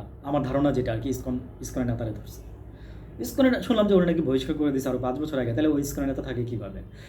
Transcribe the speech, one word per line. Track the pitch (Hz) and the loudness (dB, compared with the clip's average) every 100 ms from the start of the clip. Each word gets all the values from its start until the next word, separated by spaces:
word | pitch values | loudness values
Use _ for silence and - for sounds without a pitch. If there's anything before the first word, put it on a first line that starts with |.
| - - | -8 -12
আমার | 143 143 | -2 0
ধারণা | 127 135 143 | 2 2 4
যেটা | 127 117 | 4 2
আর | 113 | 0
কি, | 127 | -2
ইসকন, | 127 131 127 - - | -2 -2 -4 -6 -10
ইসকনের | 123 - 120 | -8 -2 -2
নেতারা | 117 113 | -2 -4
ধরছে। | 101 - - - - - - - - - - | -6 -10 -14 -14 -16 -16 -16 -16 -16 -14 -10
ইসকনের | 240 - 262 233 | -4 4 4 4
শুনলাম | - 226 202 | 2 4 6
যে | |
ওরা | 196 175 | 6 6
নাকি | 165 | 4
বহিষ্কার | 135 131 131 147 | 4 2 2 0
করে | 147 | 2
দিছে | 135 131 | 2 0
আরো | 123 | 0
পাঁচ | 127 131 | 0 -2
বছর | 151 135 | -2 0
আগে, | 117 | 0
তাহলে | 117 156 | 2 4
ওই | 143 | 4
ইসকনের | 135 - 139 | 0 -2 -2
নেতা | 131 | -2
থাকে | 135 123 | -4 -4
কীভাবে? | 117 113 98 95 - - | -4 -4 -6 -10 -12 -16